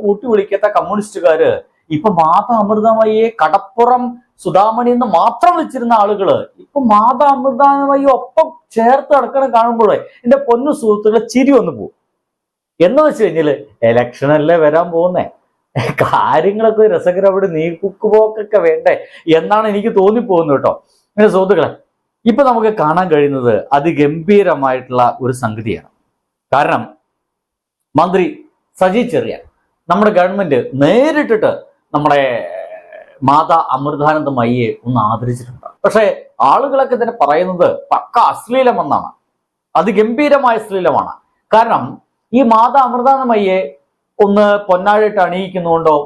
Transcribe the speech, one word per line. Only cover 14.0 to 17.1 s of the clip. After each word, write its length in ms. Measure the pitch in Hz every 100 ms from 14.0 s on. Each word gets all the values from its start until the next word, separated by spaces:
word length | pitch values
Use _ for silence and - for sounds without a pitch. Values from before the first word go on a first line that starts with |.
| 123 - 139 151
അല്ലേ 200 | 151 170
വരാൻ 220 | 151 160 175
പോകുന്നേ, 300 | 165 180 175 - - _ _ _ - - -
കാര്യങ്ങളൊക്കെ 760 | - 131 104 147 185 208 220 214
ഒരു 60 | 214
രസകരം 340 | 165 175